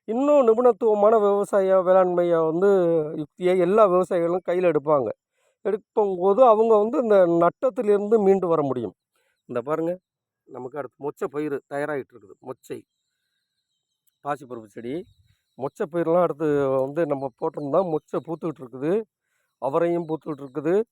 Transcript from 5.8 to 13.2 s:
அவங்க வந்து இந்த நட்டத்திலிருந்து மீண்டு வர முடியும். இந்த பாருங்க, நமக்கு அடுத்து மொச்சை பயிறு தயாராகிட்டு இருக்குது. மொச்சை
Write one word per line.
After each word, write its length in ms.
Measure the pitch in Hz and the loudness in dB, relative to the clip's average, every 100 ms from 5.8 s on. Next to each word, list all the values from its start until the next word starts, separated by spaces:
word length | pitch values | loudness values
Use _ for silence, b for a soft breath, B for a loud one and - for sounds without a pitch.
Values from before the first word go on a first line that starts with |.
| _ 233 208 180 190 202 | _ -2 -2 0 0 4
அவங்க 360 | 254 214 226 214 | 6 6 4 4
வந்து 200 | 214 285 | 2 -2
இந்த 280 | 233 196 175 | 2 4 4
நட்டத்திலிருந்து 920 | 170 170 - 262 190 208 202 208 226 | 4 2 0 -4 -2 0 0 2 2
மீண்டு 280 | 190 196 180 | 2 2 2
வர 140 | 160 | 0
முடியும். 320 | 139 127 107 - _ _ _ _ - | -2 -4 -6 -10 _ _ _ _ -10
இந்த 160 | 120 | -8
பாருங்க, 360 | 127 156 165 180 _ _ _ _ _ | -6 -4 -4 -6 _ _ _ _ _
நமக்கு 260 | 127 123 143 | -16 -14 -12
அடுத்து 260 | 131 - | -14 -10
மொச்சை 240 | 139 - 190 | -10 -8 -8
பயிறு 340 | 143 151 139 - | -6 -6 -8 -8
தயாராகிட்டு 440 | 143 147 143 110 | -8 -6 -8 -10
இருக்குது. 180 | 117 101 - | -18 -20 -20
மொச்சை 440 | 127 131 - 117 - _ _ _ | -18 -16 -14 -18 -18 _ _ _